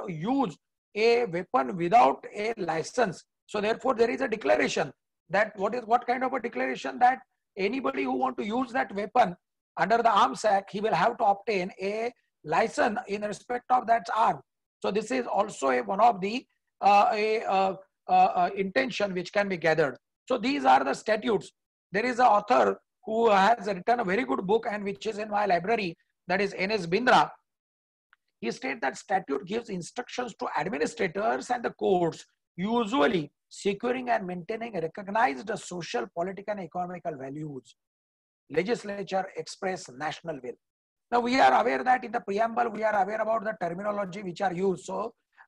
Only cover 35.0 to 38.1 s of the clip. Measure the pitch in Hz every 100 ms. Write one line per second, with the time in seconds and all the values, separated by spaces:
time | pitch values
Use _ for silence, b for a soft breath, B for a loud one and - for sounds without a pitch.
35 | 196 214 262 262 214 196 - 180 156 240
36 | 220 170 180 196 202 208 170 180 175 175
37 | 170 143 135 151 156 135 - _ _ _
38 | _